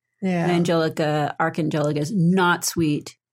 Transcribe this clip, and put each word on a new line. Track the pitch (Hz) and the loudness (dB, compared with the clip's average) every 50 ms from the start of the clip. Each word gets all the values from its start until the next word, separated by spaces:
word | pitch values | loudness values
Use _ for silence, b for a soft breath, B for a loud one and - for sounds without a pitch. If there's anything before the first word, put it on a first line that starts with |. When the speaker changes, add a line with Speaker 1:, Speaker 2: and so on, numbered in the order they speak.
| _ _ _ - | _ _ _ -6
Speaker 1:
Yeah. | 196 185 180 170 170 | -4 -2 -2 0 0
Speaker 2:
And | 180 175 | 0 2
Angelica, | 170 175 170 170 165 160 160 - - 156 151 151 151 147 - - - | 2 2 2 2 2 0 0 0 -2 -2 0 0 0 -2 -2 -2 -2
Archangelica | 160 165 160 180 156 156 160 151 147 151 151 | -2 -2 -2 -2 -2 -2 0 0 0 0 0
is | 147 147 156 233 | -2 -4 -2 0
not | 185 165 170 185 190 180 175 170 170 - | 2 2 2 4 4 4 2 2 0 -2
sweet. | - - 175 165 151 147 - - - - _ _ _ | -4 -2 0 0 0 0 -2 -6 -10 -20 _ _ _